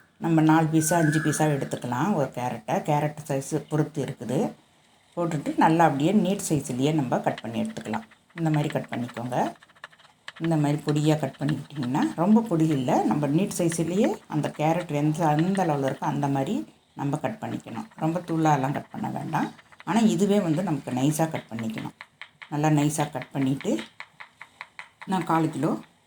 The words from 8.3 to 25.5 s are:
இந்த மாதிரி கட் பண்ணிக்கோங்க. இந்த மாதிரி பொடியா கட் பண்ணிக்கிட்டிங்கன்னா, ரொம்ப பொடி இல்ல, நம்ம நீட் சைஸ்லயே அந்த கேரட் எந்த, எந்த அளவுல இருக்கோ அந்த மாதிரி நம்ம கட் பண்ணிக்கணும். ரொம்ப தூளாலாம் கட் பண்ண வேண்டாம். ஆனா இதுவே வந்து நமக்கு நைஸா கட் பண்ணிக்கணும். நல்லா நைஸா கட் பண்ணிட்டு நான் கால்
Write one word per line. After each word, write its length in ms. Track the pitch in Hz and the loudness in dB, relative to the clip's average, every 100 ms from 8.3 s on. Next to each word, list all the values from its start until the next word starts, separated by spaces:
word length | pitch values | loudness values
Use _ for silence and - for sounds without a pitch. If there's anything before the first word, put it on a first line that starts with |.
| 170 | -4
இந்த 100 | 160 151 | 0 2
மாதிரி 140 | 147 135 | 0 -4
கட் 160 | - | -6
பண்ணிக்கோங்க. 460 | 123 120 - 123 131 285 - _ - - _ - _ - - | -8 -8 -8 -4 -2 -2 -6 _ -20 -20 _ -20 _ -18 -6
இந்த 120 | 165 156 | 0 2
மாதிரி 140 | 147 151 | 2 0
பொடியா 320 | 156 151 151 151 | 0 2 4 2
கட் 160 | - - | 0 -4
பண்ணிக்கிட்டிங்கன்னா, 640 | 147 139 - 143 123 143 302 160 | -4 -4 -6 -6 -2 0 -2 0
ரொம்ப 220 | 180 220 226 | 4 4 4
பொடி 180 | 165 160 139 | 2 2 2
இல்ல, 160 | 127 262 330 | 2 2 2
நம்ம 180 | 151 147 151 | 0 2 2
நீட் 200 | 208 - | 0 0
சைஸ்லயே 500 | 170 165 160 185 277 415 - | -2 0 -2 2 0 -2 -6
அந்த 140 | 151 147 - | -4 -4 0
கேரட் 340 | 151 165 165 147 | 0 0 -2 0
எந்த, 300 | 151 156 160 151 175 | 0 2 2 2 2
எந்த 140 | 196 175 | 2 0
அளவுல 240 | 143 135 | 0 0
இருக்கோ 160 | 135 170 | -2 -4
அந்த 140 | 143 143 135 | -2 0 0
மாதிரி 180 | 135 - - _ _ - | -2 -4 -8 _ _ -6
நம்ம 180 | 143 143 | -4 -2
கட் 180 | 127 110 | -4 -6
பண்ணிக்கணும். 460 | 117 110 - 117 110 - | -8 -8 -10 -12 -12 -4
ரொம்ப 160 | 160 175 175 | -2 -2 -2
தூளாலாம் 460 | 160 156 143 135 135 | 0 2 2 0 -4
கட் 160 | - | -6
பண்ண 160 | - 127 131 | -8 -6 -6
வேண்டாம். 320 | 147 165 285 - - - - | -4 -2 -4 -8 -20 -12 0
ஆனா 100 | 208 208 | 4 4
இதுவே 240 | 170 196 202 175 | 4 4 4 2
வந்து 160 | 156 190 | 0 0
நமக்கு 220 | 139 - 123 | -2 -2 2
நைஸா 260 | 139 151 160 | 2 2 0
கட் 160 | 120 - | -2 -8
பண்ணிக்கணும். 460 | 113 113 120 - - - - - - - | -8 -6 -8 -10 -16 -20 -20 -20 -20 -8
நல்லா 160 | 147 156 151 | 0 4 4
நைஸா 260 | 147 151 143 127 | 2 0 -4 -6
கட் 160 | - 139 | -8 -2
பண்ணிட்டு 360 | 131 139 190 294 - - - - - - - - - - - - - | 0 0 -2 -2 -4 -16 -20 -20 -20 -20 -20 -20 -20 -18 -20 -14 -4
நான் 160 | 185 170 | -4 2
கால் 240 | 165 156 | 2 2